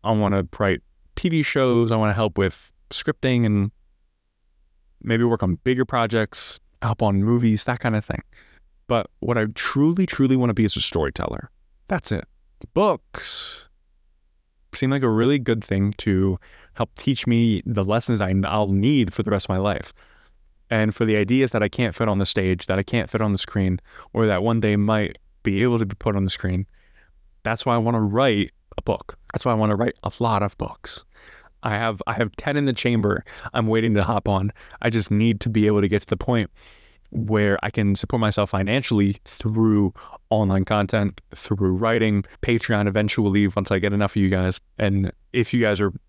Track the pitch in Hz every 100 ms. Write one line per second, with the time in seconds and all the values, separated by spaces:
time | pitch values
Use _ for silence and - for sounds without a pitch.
0 | 107 110 101 98 92 - 101 90 _ _
1 | _ - 180 160 143 143 131 120 117 113
2 | 107 101 107 - 95 - - _ _ -
3 | - 151 135 123 113 104 101 _ _ _
4 | _ _ _ _ _ _ _ _ _ _
5 | - 113 120 113 92 87 127 127 127 127
6 | 113 113 107 - - - _ _ 110 107
7 | 110 98 104 120 117 107 - 123 123 107
8 | - - - - - _ _ _ - 117
9 | - _ - 120 110 - - 135 151 175
10 | 185 - 135 131 123 104 107 - - 85
11 | 71 - 50 - - _ _ _ _ 180
12 | - 101 - _ _ _ - - 208 160
13 | _ - - - - - - _ _ _
14 | _ _ _ _ _ _ _ - 131 139
15 | 127 110 120 143 123 113 - 98 101 104
16 | - 95 95 92 - - - - 117 -
17 | - 131 - 117 117 101 - 107 95 110
18 | - 113 95 95 95 104 101 98 113 147
19 | 107 - 101 - - 92 101 95 - -
20 | - - _ _ _ _ _ 113 107 -
21 | 113 107 101 127 131 113 104 - 120 -
22 | 113 101 95 - 92 87 - 95 98 120
23 | - 110 107 98 - 104 95 92 - -
24 | - - 110 92 110 113 107 104 101 110
25 | 101 - _ _ - 98 123 117 107 -
26 | - 101 95 - 92 90 101 - _ -
27 | _ _ _ _ 110 113 - 117 113 117
28 | 107 107 139 104 98 _ _ - - 101
29 | - - - - 127 113 107 101 120 -
30 | - - 117 104 101 - - - - -
31 | - - - - - _ 113 104 113 101
32 | - 104 113 - - 147 139 120 123 117
33 | 104 - - - - - 110 110 113 101
34 | 98 107 - 98 101 - - - 120 113
35 | 101 104 113 104 - 110 107 104 98 101
36 | - 98 - 120 95 - - - - _
37 | _ - 104 107 104 98 107 - 101 98
38 | - 120 107 104 101 98 95 123 131 107
39 | 101 101 - - 110 107 110 104 98 -
40 | - - _ 110 101 95 95 107 98 110
41 | 101 - _ - - 98 95 92 113 113
42 | 110 104 - - - 117 - 107 104 101
43 | 104 - 104 98 101 98 98 98 101 101
44 | 101 - 98 92 92 - _ - 107 98
45 | 95 - _ 120 117 127 110 98 101 -